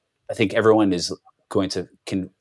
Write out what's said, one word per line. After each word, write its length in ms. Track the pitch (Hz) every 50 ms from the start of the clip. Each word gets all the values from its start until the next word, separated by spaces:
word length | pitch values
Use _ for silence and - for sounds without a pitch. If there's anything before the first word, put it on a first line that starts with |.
| _ _ _ _ _ -
I 40 | -
think 200 | - 113 95 -
everyone 380 | 113 107 110 110 110 107 98
is 220 | 90 87 82 - 95 - _ - _ _ _ -
going 180 | - 101 95 98
to, 160 | - 95 87 - _ _ _
can 240 | - 101 95 90 90 _ _